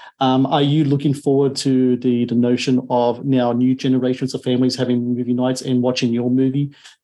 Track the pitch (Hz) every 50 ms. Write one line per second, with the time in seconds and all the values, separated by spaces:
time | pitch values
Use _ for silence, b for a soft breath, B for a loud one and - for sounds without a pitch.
0 | B B B - 135 131 131 131 135 131 - 147 143 143 147 156 156 135 143 139
1 | - 156 135 - - 147 135 135 143 139 135 - - 139 131 127 127 127 123 123
2 | 123 127 120 120 120 120 117 120 120 123 123 120 - - 131 123 123 - 127 123
3 | 120 120 117 113 131 139 135 127 123 120 120 117 127 127 131 131 - 135 131 127
4 | 123 127 127 127 139 127 - 131 - 131 127 120 127 127 123 - 127 117 123 120
5 | 120 120 123 120 123 120 123 123 127 127 131 131 - 135 131 123 123 127 123 123
6 | - 120 117 117 120 123 123 131 135 135 127 143 143 143 139 B B B B B